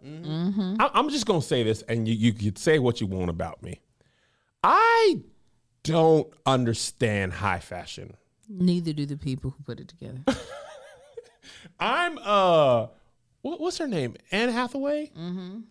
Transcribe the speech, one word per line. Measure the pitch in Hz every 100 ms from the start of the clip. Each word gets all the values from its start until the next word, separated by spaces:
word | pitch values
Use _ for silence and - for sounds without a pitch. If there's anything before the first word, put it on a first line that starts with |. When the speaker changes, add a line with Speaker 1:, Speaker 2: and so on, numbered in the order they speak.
| 135
Speaker 1:
Mm-hmm. | 156 156
Speaker 2:
Mm-hmm. | 160 180 202 185 214
Speaker 3:
I, | 254
I'm | - 294
just | 277 220
gonna | 175
say | - 131
this, | 110 107
and | - 117 110
you, | 113
you | 117
could | 101 101 98
say | - 156
what | 123 117
you | 101
want | 92 90
about | 82 85 -
me. | 85 - _ _ _ _ _ _ _ _
I | 240 349 453 466 440 233 - _ _ _ _ _
don't | - 165 160 156 - - -
understand | 131 117 110 - - 117 104 95
high | 85 101 90
fashion. | - 90 82 - 98 101 _ _ 220
Speaker 2:
Neither | 190 180 175 165
do | 151 143
the | 143
people | 143 131 131
who | 135
put | 139 113
it | -
together. | - 110 127 196
Speaker 3:
<laughs> | - - - - - - - - - - _ - - - _
I'm, | 190 294 349 294
uh, | 202 208 185 165 139 120 113 - _ _ _ _
what, | 262 339
what's | 339 349
her | 302
name? | 180 123 - _
Anne | 196 240
Hathaway? | 233 247 277 277 302 302 160
Speaker 2:
Mm-hmm. | 175 185 180 214 220